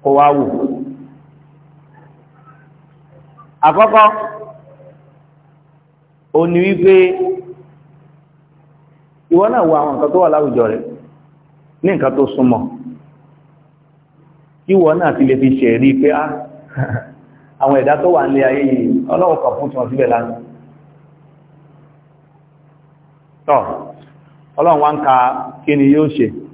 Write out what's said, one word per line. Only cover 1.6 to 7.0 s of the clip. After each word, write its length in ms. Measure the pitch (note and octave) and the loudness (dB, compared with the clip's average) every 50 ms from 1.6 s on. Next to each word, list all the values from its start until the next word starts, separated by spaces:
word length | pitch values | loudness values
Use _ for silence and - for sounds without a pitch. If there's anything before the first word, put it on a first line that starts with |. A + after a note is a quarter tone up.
| _ _ _ _ _ _ _ - - - - _ _ _ _ _ _ C6+ C6+ C6+ C6+ _ _ _ _ _ _ _ _ _ _ - - - _ _ - - _ _ - | _ _ _ _ _ _ _ -20 -20 -20 -20 _ _ _ _ _ _ -20 -20 _ -20 _ _ _ _ _ _ _ _ _ _ -20 -20 -20 _ _ -20 -20 _ _ 2
Àkọ́kọ́, 440 | D#3 D#3 F3+ A3 A3 A3 A3 G#3+ G#3 - A3 G#3+ - - - - - - - - - - - - F3 - _ _ _ _ _ _ _ _ _ _ _ _ _ _ _ _ _ _ _ _ _ _ _ _ _ _ _ _ | 2 4 4 2 4 6 6 4 4 4 0 -10 -10 -12 -14 -18 -20 -20 -20 -20 -20 -20 -20 -20 -20 -20 _ _ _ _ _ _ _ _ _ _ _ _ _ _ _ _ _ _ _ _ _ _ _ _ _ _ _ _
ó 60 | D3+ E3 | 0 0
ní 160 | E3+ F3 E3+ | 2 0 0
wípé 340 | F3+ F#3+ G3 E3 F3 F#3+ F#3+ F#3 | 0 0 0 2 4 4 6 6